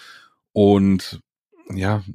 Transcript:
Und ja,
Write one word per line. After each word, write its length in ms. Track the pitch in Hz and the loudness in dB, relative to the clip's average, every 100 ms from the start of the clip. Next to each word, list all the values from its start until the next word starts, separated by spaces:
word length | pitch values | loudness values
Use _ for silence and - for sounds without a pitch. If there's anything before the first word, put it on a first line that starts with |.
| - - _ _ _ | -20 -20 _ _ _
Und 680 | 104 101 101 98 95 - - _ _ _ _ - | 2 4 4 2 0 -4 -18 _ _ _ _ -14
ja, 300 | 95 95 107 98 | -8 -6 -6 -8